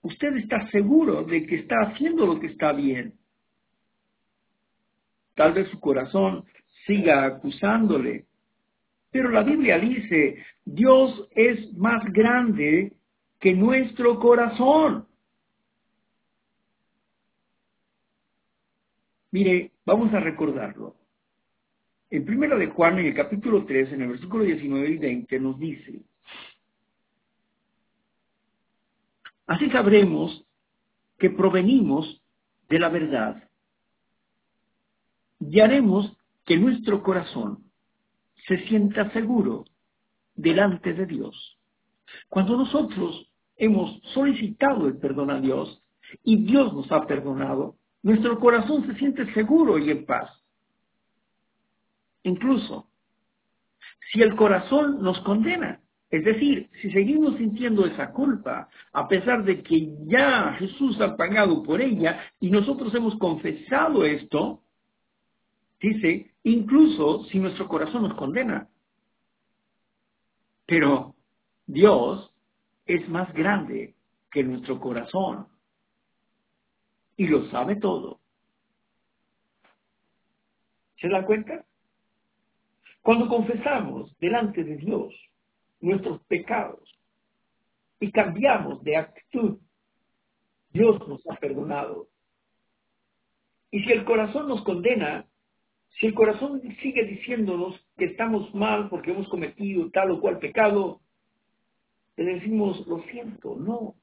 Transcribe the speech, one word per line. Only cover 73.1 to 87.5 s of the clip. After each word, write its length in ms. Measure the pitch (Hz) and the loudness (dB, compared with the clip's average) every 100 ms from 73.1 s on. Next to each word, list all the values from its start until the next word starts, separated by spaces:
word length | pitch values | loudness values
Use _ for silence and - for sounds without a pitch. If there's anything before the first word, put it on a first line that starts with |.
| 170 180 | -6 -6
grande 640 | 151 170 202 147 117 - _ _ _ _ | -2 -2 -2 -4 -10 -12 _ _ _ _
que 140 | 143 | -4
nuestro 360 | 127 127 - 127 | -4 -4 -8 -8
corazón 680 | 127 117 117 185 190 - - _ _ _ _ _ _ _ _ _ _ _ _ _ _ _ _ - | -6 -8 -6 -4 -4 -6 -14 _ _ _ _ _ _ _ _ _ _ _ _ _ _ _ _ -4
y 80 | 180 | 0
lo 240 | 143 - | 2 0
sabe 280 | 123 131 202 | -6 -4 -2
todo. 420 | 214 175 - - _ _ _ _ _ _ _ _ _ _ _ _ _ _ _ _ _ _ _ _ _ _ _ _ _ _ _ _ | -2 -4 -8 -16 _ _ _ _ _ _ _ _ _ _ _ _ _ _ _ _ _ _ _ _ _ _ _ _ _ _ _ _
¿Se 100 | 175 | -4
da 160 | 190 190 | -2 0
cuenta? 400 | 214 214 330 _ _ _ _ _ _ _ _ _ _ _ _ _ _ | -2 -4 -14 _ _ _ _ _ _ _ _ _ _ _ _ _ _
Cuando 260 | - 233 - | 2 2 2
confesamos 880 | 233 208 233 294 262 175 - - _ | 0 0 -2 -2 -4 -4 -10 -14 _
delante 440 | 170 233 214 180 | -2 -2 -2 -6
de 140 | 147 143 | -8 -8
Dios 340 | 170 - - - _ _ _ _ _ _ | -6 -6 -8 -14 _ _ _ _ _ _
nuestros 420 | 170 196 - 160 _ | -2 -2 -4 -10 _
pecados 640 | 170 - - - - _ _ _ _ _ _ _ | -6 -4 -6 -6 -12 _ _ _ _ _ _ _